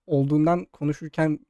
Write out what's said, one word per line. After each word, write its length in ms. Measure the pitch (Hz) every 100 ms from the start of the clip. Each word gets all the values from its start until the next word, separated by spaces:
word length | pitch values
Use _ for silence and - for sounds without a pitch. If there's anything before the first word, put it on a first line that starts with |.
| -
olduğundan 580 | 143 139 151 160 175 185
konuşurken, 760 | - 147 147 156 - 160 151